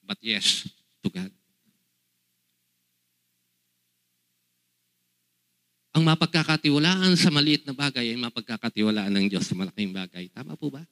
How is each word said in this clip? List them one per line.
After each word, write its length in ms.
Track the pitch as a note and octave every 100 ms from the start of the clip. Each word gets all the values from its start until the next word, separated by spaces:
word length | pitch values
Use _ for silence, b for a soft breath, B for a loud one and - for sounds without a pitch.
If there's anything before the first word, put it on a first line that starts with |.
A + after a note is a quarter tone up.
but 160 | - G2+
yes 480 | A2 G#2+ - - - _ _ _
to 80 | -
God. 240 | F2+ F#2+ _ _ _ _ _ _ _ _ _ _ _ _ _ _ _ _ _ _ _ _ _ _ _ _ _ _ _ _ _ _ _ _ _ _ _ _ _ _ _ _ _ _ _ _ _ _
Ang 100 | D#3
mapagkakatiwalaan 1080 | D#3+ D#3+ F3 F3 D3+ D#3 D3+ C#3+ D#3 F#3+ F#3
sa 160 | F3 F#3
maliit 320 | D3 D3+ D3
na 80 | C#3+
bagay 400 | C3 C#3+ B2+ A#2+
ay 60 | A#2
mapagkakatiwalaan 960 | A#2+ A#2 G#2+ A2 A#2 G#2+ G#2+ G#2+ G2+
ng 120 | G2 G2
Diyos 160 | F#2+ -
sa 80 |
malaking 400 | F#2 F#2 F#2 G2+
bagay. 340 | F#2+ F#2 F2 F2+
Tama 260 | - C#3+ D#3
po 100 | D3
ba? 140 | C3+ E3